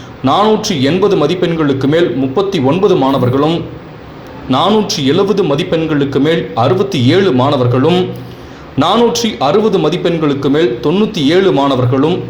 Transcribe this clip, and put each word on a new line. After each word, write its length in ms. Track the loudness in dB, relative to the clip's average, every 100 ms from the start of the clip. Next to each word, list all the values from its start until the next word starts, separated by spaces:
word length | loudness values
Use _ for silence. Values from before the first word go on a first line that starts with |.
| -18 -6
நானூற்றி 560 | 0 2 2 2 0 -2
எண்பது 360 | 0 2 2 2
மதிப்பெண்களுக்கு 720 | 0 0 -2 0 0 0 0
மேல் 280 | 2 0
முப்பத்தி 440 | 0 -2 -2 -2 0
ஒன்பது 380 | 0 2 2 2
மாணவர்களும், 680 | 2 0 0 0 0 0 -4 -12 -16 -18 -18 -18 -18 -12 -2
நானூற்றி 560 | 0 2 2 0 -2
எழுபது 380 | 0 2 2 0
மதிப்பெண்களுக்கு 760 | 0 0 -2 -2 0 0 0 0
மேல் 300 | 0 0 -2
அறுபத்தி 520 | 0 0 2 0 0 2
ஏழு 260 | 4 2
மாணவர்களும், 1000 | 2 2 2 2 2 2 2 0 -6 -14 -18 -18 -18 -10 -2
நானூற்றி 600 | 0 2 2 0 -4 -2
அறுபது 400 | 0 2 2 0
மதிப்பெண்களுக்கு 720 | 0 0 -2 0 0 0 0
மேல் 280 | 0 0 0
தொண்ணூத்தி 420 | -2 0 0 0
ஏழு 280 | 2 2 4
மாணவர்களும் 720 | 2 2 2 0 2 0 0 -4